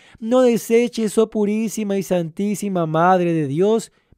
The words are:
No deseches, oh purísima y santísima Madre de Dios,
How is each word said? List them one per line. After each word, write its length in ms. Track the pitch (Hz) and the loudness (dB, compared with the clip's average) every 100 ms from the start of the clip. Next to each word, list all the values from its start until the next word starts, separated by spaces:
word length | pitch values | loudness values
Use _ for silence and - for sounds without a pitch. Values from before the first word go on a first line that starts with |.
| _ - | _ -12
No 220 | 220 254 | 0 2
deseches, 720 | 254 226 - 226 240 233 214 226 | 4 2 2 2 2 -2 -2 0
oh 140 | 220 | 0
purísima 680 | 214 208 214 226 - 202 196 | 0 -2 -2 -4 -6 -4 -4
y 60 | |
santísima 800 | 175 185 165 - 208 202 208 180 | -2 -2 -4 -6 -4 -4 -4 -2
Madre 480 | 160 156 175 185 170 | -2 2 2 4 2
de 140 | 165 143 | 0 -2
Dios, 460 | 147 202 226 - _ _ | 0 2 0 -4 _ _